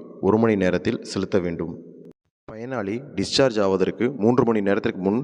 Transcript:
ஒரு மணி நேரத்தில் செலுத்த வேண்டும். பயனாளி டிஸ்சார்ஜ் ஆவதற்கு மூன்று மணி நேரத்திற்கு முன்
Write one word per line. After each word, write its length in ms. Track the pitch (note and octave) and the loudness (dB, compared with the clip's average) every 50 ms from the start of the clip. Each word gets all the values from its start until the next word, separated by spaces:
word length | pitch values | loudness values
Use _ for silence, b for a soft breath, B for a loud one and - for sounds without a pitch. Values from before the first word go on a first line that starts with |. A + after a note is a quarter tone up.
| - - - - | -10 -16 -10 -2
ஒரு 180 | - F#2+ G#2 A2 | 0 2 4 4
மணி 160 | A2+ A2+ G#2+ | 4 4 2
நேரத்தில் 440 | G2 F#2 F2+ F2 F2+ - A2+ A#2 - - | 4 2 2 2 0 0 -2 -4 -4 -6
செலுத்த 360 | - - G2+ F#2+ - - G2 | -8 -6 -6 -4 0 0 0
வேண்டும். 320 | F2 F2 E2 D#2+ E2+ D#2+ D#2+ - - E2+ - - - - - _ _ _ _ _ _ - | 0 -2 -4 -6 -6 -8 -8 -12 -14 -18 -20 -20 -20 -20 -20 _ _ _ _ _ _ -20
பயனாளி 480 | A2 A2 A#2 B2+ C3+ A#2+ G2+ F#2+ G#2+ A#2+ C#3+ D3 - | -16 -14 -12 -8 -6 -6 -4 -4 -4 -6 -8 -8 -6
டிஸ்சார்ஜ் 420 | - G2 - - - C3+ C3 A2 G#2+ G2 | -4 -4 -2 2 2 2 2 4 2 2
ஆவதற்கு 420 | G2 F#2+ F#2 - - F2 - G#2+ B2 C#3+ A2 G2+ | 2 2 2 2 0 0 0 -2 -2 -2 2 2
மூன்று 220 | A2+ B2 B2 A#2+ | 2 4 4 4
மணி 160 | A#2 A2+ A2 G2 G2 | 2 2 0 2 2
நேரத்திற்கு 340 | G2+ A2+ - A#2 - F#2 F2+ | 0 0 0 -2 -4 -2 -2
முன் 140 | G2 G#2 B2 | 0 0 -2